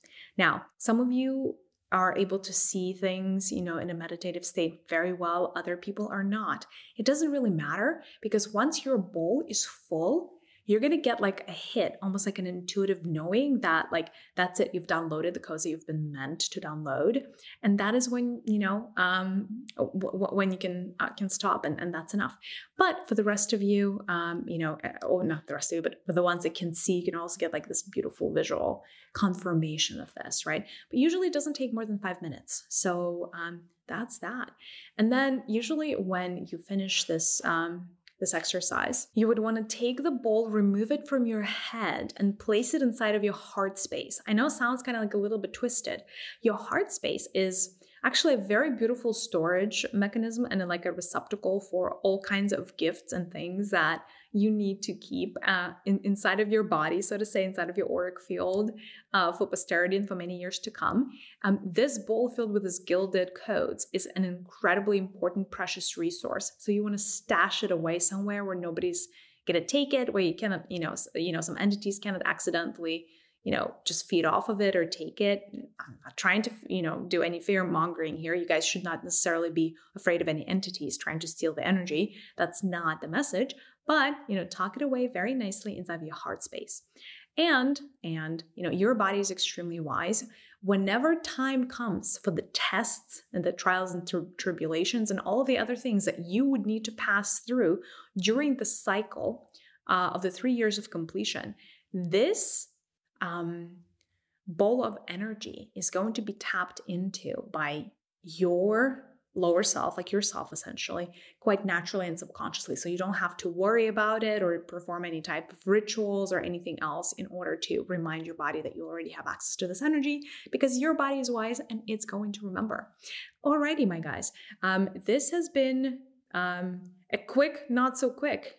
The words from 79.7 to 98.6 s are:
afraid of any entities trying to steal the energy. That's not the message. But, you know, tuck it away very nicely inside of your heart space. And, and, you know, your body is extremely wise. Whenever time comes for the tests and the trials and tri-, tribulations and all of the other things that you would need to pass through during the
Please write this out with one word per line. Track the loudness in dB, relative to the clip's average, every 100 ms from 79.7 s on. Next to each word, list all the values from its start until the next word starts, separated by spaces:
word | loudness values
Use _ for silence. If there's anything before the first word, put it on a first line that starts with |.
| -2 _ -2
afraid | 2 4
of | 2
any | -2 0
entities | -2 -2 -6 -6 -4
trying | -4 -4
to | -6
steal | -2 -2
the | 0 0
energy. | 0 0 0 -2 -4 -14 -4
That's | -2 0
not | -2 0 -2 -2
the | -2
message. | -2 0 0 -2 -6 -20 _ 0
But, | 2 2 0 -4
you | -4
know, |
tuck | -2 -4 -4 -2
it |
away | -2 0 0
very | 0 -2
nicely | -2 -2 -4 -6 -8
inside | -6
of | -8
your | -8
heart | -8 -8 -6
space. | -8 -10 -10 -12 -14 _ -20 -20 -8 0
And, | 4 4 4 0 -4 _
and, | -6 -4 -4 -6 -8
you | -6
know, | -2
your | 2 2
body | 4 2 2
is | -2
extremely | -2 -4 -4 -6 -6
wise. | -4 -2 0 -2 -4 -14 -20 _
Whenever | 2 2 4 4 4 2
time | 0 -2 0 2 0
comes | -2 -2 -2 -4 -2
for | -2
the | -2 -2
tests | -2 0 0 0 -4 -6 -12 -6
and | -2
the | 0
trials | 0 2 2 0
and | -4 -2
tri-, | -4 -4 -4
tribulations | -4 -2 0 0 0 0 0
and | -2
all | 0 2
of | 4
the | 2
other | 0
things | -2 0 2
that | 2 -2 -2
you | 2
would | 4 2 0
need | -2
to | -4
pass | -4 0 2 0 -4
through | 0 2 4 2 -2 -20 -8 0
during | 2 4 2
the | 0